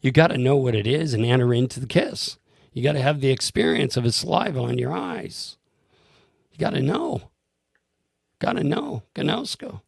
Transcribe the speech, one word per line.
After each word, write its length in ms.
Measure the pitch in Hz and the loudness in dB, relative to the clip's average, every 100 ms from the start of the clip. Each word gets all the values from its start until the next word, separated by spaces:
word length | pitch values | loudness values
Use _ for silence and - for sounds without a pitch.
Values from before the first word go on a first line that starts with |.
You 100 | 131 | 4
gotta 260 | 131 160 139 | 6 4 4
know 200 | 127 143 | 2 4
what 180 | 127 110 | 2 0
it 120 | 104 | 0
is 260 | 147 160 | 0 0
and 100 | 113 117 | 0 4
enter 280 | 127 123 | 4 4
into 260 | 120 127 - | 2 0 -2
the 80 | 131 | 0
kiss. 500 | 165 302 - - - _ _ _ | 0 0 -6 -10 -10 _ _ _
You 100 | 117 | -2
gotta 180 | 135 147 | 0 2
have 200 | 131 151 | 0 2
the 80 | 135 | 0
experience 680 | 127 - - 185 165 143 131 | 0 -2 0 2 2 0 0
of 80 | |
his 120 | 117 110 | 0 0
saliva 440 | - - 208 131 | 0 0 0 -4
on 180 | 120 123 | -4 -2
your 140 | 123 | -2
eyes. 680 | - - - - - - - _ _ _ _ _ _ _ _ _ | -4 -6 -8 -10 -14 -16 -18 _ _ _ _ _ _ _ _ _
You 60 | - | -6
gotta 240 | 165 - | -2 0
know. 480 | 135 269 339 104 - _ _ _ _ _ _ _ _ _ _ _ | 0 0 -2 -6 -8 _ _ _ _ _ _ _ _ _ _ _
Gotta 240 | - - | -4 0
know. 400 | 143 - 285 120 - - | -2 -2 -4 -10 -12 -6
Gnosko. 680 | 147 240 277 - - 101 | -2 -2 -6 -10 -12 -16